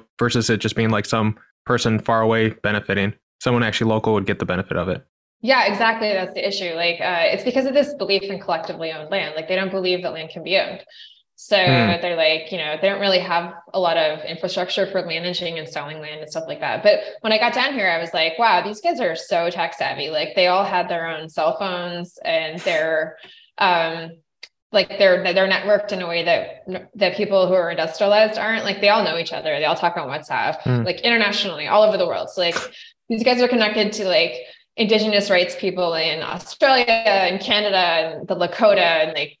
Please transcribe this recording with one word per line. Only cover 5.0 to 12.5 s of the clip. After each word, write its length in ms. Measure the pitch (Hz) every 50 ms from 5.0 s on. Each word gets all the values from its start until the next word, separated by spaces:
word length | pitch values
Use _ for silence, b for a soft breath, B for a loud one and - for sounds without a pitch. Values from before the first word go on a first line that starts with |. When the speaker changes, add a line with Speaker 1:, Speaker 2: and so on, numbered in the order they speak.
| - _ _ _ _ _ _ _
Speaker 2:
Yeah, 240 | - 226 269 254 214 202
exactly. 440 | 214 190 233 226 220 226 220 214
That's 220 | 202 190 185 180 -
the 120 | 190 -
issue. 280 | 202 196 196 185 175 165
Like, 260 | 165 170 170 170 170
uh, 280 | - 180 180 170 165 -
it's 120 | - 196 -
because 220 | 254 - 269 254
of 80 | 277 254
this 200 | 285 277 285 -
belief 300 | - 202 185 196 190 196
in 180 | 196 196 180
collectively 500 | - - 170 160 - - 165 160 165 160
owned 180 | 160 156 151 151
land. 260 | 196 196 160 151 151
Like, 120 | 156 156 -
they 80 | 185
don't 160 | 185 196 190
believe 300 | 190 190 185 180 180 175
that 100 | 180 160
land 200 | 143 160 156 156
can 120 | - 175 156
be 140 | 156 185 185
owned. 260 | - - - - - - B B B B B B B B _ -
So 160 | - - 208
Speaker 1:
Hmm. 460 | 190 185 180 - 123 117 104 - -
Speaker 2:
they're 140 | - 175 170
like, 360 | 165 160 156 160 160 - -